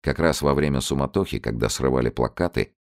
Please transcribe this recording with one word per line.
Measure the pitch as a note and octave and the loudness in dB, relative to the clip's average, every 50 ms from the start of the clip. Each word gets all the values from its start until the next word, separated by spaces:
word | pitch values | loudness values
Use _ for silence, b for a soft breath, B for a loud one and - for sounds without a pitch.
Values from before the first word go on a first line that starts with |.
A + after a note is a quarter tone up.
Как | - - C2+ - | -4 -4 -2 2
раз | E2 D#2+ - - | 2 2 2 2
во | C#2+ C#2+ C#2 | 2 2 2
время | C#2+ D2+ D2 C#2 C2 | 2 2 2 0 0
суматохи, | B1+ - C#2 C2+ C#2 C#2 - G2 F#2+ - - - | -2 -2 -2 -2 -2 -2 0 -2 -2 -2 -4 -6
когда | - A1 A1+ A1+ A1 A1+ | -4 -4 -2 -2 -2 -2
срывали | - - B1+ C2 C2 C2 A#1+ A#1 | -2 0 0 0 2 2 0 0
плакаты, | - - B1 A#1+ - - F2 F2 - A1 G1+ - _ _ _ | 0 0 -2 -2 0 -2 -2 -2 0 -2 -2 -4 _ _ _